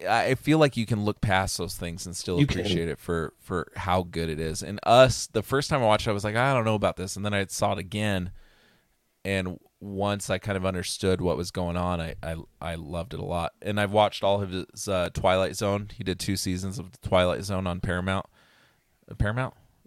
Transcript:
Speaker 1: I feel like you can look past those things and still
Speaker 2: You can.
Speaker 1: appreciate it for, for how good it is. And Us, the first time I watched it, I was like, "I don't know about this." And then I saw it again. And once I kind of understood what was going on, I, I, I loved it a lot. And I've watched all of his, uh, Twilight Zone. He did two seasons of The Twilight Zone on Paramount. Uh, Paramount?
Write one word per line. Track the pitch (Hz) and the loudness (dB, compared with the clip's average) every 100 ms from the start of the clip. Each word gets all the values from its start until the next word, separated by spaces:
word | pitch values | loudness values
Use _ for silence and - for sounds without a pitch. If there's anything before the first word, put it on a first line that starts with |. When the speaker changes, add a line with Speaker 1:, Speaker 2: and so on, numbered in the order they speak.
| 92 | 0
Speaker 1:
I | 113 98 131 | 2 4 2
feel | 139 156 | 4 6
like | 147 120 | 6 4
you | 110 | -2
can | 107 | 0
look | 104 - | 0 0
past | 113 92 92 - | 2 2 2 -4
those | 85 - | -6 -6
things | 87 87 90 | -8 -8 -10
and | 87 | -8
still | - 90 | -2 2
Speaker 2:
You | 143 | 2
can. | - | 2
Speaker 1:
appreciate | 101 85 82 | 0 0 -2
it | 71 | -6
for, | - 82 78 _ | -4 -2 -4 _
for | - 90 - - | -6 -6 -6 -6
how | 90 92 | 0 0
good | 87 82 82 | 0 -4 -4
it | 76 | -4
is. | 80 80 | -4 -6
And | 80 101 | -8 -4
Us, | - 120 131 - - | 6 8 8 6 -2
the | 110 | -2
first | - 135 - | 0 -2 0
time | 147 | 2
I | 110 | 4
watched | 104 117 | 4 2
it, | |
I | |
was | 101 | -2
like, | 107 113 | 0 0
"I | 135 | 2
don't | 131 110 | 2 2
know | 107 | 2
about | 98 85 | 2 0
this." | 92 95 | -8 -6
And | 104 | -2
then | |
I | 101 95 | -2 -2
saw | - 101 | 0 0
it | 98 | 0
again. | 92 104 107 95 92 - - _ _ _ _ _ _ _ 95 | -4 -2 0 0 -2 -10 -20 _ _ _ _ _ _ _ -2
And | 98 90 - _ _ | -2 -2 -8 _ _
once | 101 98 101 101 - | -10 -2 -2 -2 -2
I | 92 | -4
kind | 104 98 | -2 -2
of | 95 | 0
understood | 92 - - 95 92 | -2 -4 -2 0 2
what | 87 73 | 2 0
was | 87 | -4
going | 92 87 87 | -4 -2 -2
on, | 90 87 | -2 -2
I, | 80 - | -4 -8
I, | 82 82 - - | -8 -8 -12 -12
I | 82 82 | -10 -8
loved | 73 85 82 | -8 -8 -6
it | - | -8
a | 92 | -4
lot. | 87 85 _ | -4 -4 _
And | 104 104 | -4 0
I've | 101 | 2
watched | 107 104 - | 4 4 4
all | 98 101 | 2 2
of | 95 | 0
his, | 90 - - 101 | -4 -8 -10 -2
uh, | 92 87 | 0 0
Twilight | - 95 92 95 - | 2 4 4 2 0
Zone. | 104 101 104 - | -2 -2 -4 -8
He | |
did | 92 90 | -4 -4
two | - 95 | -2 -2
seasons | 95 90 95 110 | -2 -2 -4 -8
of | - | -12
The | - - | -10 0
Twilight | 92 90 64 | 4 4 2
Zone | 95 95 92 | -2 -4 -2
on | 90 | -4
Paramount. | - 87 95 95 - _ _ _ _ _ _ _ - | -2 -2 -2 -4 -6 _ _ _ _ _ _ _ -16
Uh, | - | -4
Paramount? | 104 120 131 - _ _ | -2 -2 -6 -10 _ _